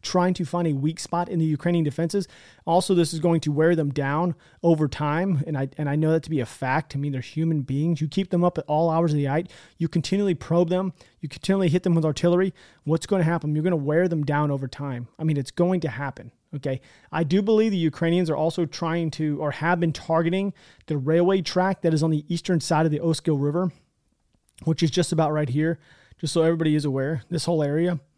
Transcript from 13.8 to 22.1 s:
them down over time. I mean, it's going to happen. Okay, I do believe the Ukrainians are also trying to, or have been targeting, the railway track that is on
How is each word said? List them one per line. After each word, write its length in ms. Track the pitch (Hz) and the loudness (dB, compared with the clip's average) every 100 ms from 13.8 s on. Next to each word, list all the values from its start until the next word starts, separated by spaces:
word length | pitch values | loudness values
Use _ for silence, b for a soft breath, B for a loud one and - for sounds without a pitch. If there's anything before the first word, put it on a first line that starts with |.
| 139 156 180 | 2 2 2
them 160 | 165 | 0
down 300 | 143 147 151 | 0 2 2
over 160 | 139 131 | 0 -4
time. 400 | - 143 123 120 _ | -8 -8 -8 -10 _
I 60 | |
mean, 120 | 160 147 | -2 -2
it's 140 | 131 | -4
going 300 | - 175 185 | 0 0 2
to 80 | 151 | -2
happen. 420 | 110 139 - 117 _ _ | -6 -8 -8 -18 _ _
Okay, 260 | 147 135 131 b b b | -8 -6 -6 b b b
I 140 | 156 | -4
do 180 | 165 180 | 2 2
believe 300 | 202 220 220 | 4 4 4
the 40 | 196 | 2
Ukrainians 540 | 165 - 165 170 175 | 0 0 0 2 0
are 60 | 156 | 0
also 300 | 160 165 165 | -2 0 -4
trying 440 | - 165 165 165 | -2 -4 -2 -2
to, 240 | - 156 147 | -2 -4 -2
or 100 | 151 | -4
have 300 | - 160 175 | -2 0 2
been 120 | 170 | 0
targeting, 600 | 147 - 160 165 185 196 - b b - | -2 -2 0 2 0 -2 -6 b b -6
the 100 | 151 | -4
railway 460 | 131 160 175 196 | 2 4 4 2
track 400 | 170 - 185 190 | 0 0 0 2
that 100 | 175 | 0
is 120 | 160 | 2
on 80 | 160 | 2